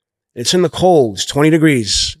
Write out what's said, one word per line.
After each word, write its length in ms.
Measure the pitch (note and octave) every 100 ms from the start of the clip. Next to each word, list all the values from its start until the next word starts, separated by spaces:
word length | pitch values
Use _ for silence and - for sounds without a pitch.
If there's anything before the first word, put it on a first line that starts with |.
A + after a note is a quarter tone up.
| _ _ _ -
It's 180 | A#2+
in 80 | F#3
the 80 | E3+
cold, 460 | - F3+ E3 A#2 F#2+
it's 80 | -
twenty 240 | C#3+ D#3
degrees. 680 | D#3+ D#3 C3 G2 - - -